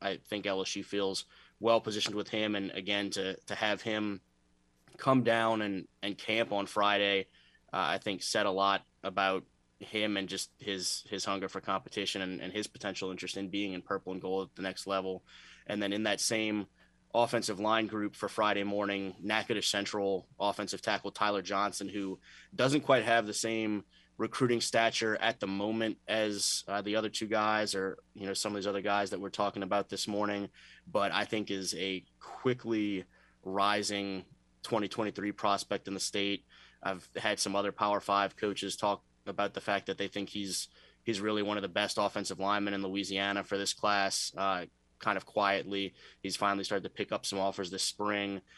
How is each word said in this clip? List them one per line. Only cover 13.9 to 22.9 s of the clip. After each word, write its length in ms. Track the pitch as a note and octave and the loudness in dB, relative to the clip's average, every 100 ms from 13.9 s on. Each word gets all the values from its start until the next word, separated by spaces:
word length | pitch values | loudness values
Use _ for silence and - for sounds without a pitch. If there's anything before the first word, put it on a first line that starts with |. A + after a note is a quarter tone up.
| G2 - | -6 -4
and 80 | F#2 | -6
gold 280 | F2+ F#2+ F#2 | -2 -2 -4
at 60 | - | -6
the 60 | |
next 240 | F#2+ F#2 - | -6 -6 -2
level. 380 | G2 F#2+ F#2+ - - - - - | -2 -2 -6 -10 -20 -20 -16 -6
And 160 | G#2 | -2
then 120 | G2+ | 0
in 100 | G#2 | 0
that 180 | A2 G2 | 0 0
same 460 | - A2 G#2+ G#2+ G2 _ - _ _ | 2 0 0 -2 -4 _ -20 _ _
offensive 460 | A#2 A#2 A#2+ G#2+ F#2+ | 2 4 2 0 0
line 280 | G#2+ A2 A2 | 2 2 2
group 280 | G#2+ G#2 - | -2 -4 -4
for 120 | G2+ | -4
Friday 360 | - G#2 G2+ | 2 2 4
morning, 520 | G2+ G2+ G2+ G2+ G2 - | 0 0 0 -2 -4 -6
Natchitoches 480 | G2+ A2 G#2 G#2+ - | -2 0 0 0 0
Central 580 | G#2 G2+ A2 G2 F#2+ - - | 0 -2 0 0 0 -4 -2
offensive 420 | G2+ G2 G2+ - | -2 0 -4 -4
tackle 300 | - G2+ G2+ | -2 -2 -2
Tyler 300 | - G#2+ G2+ | -2 0 0
Johnson, 480 | F#2 G2 G2+ - G2+ | 0 0 0 -2 -6
who 300 | G2+ G2 F#2+ - - - - | -4 -6 -8 -12 -20 -10 0
doesn't 260 | C3 D3 | 2 2
quite 220 | - | 4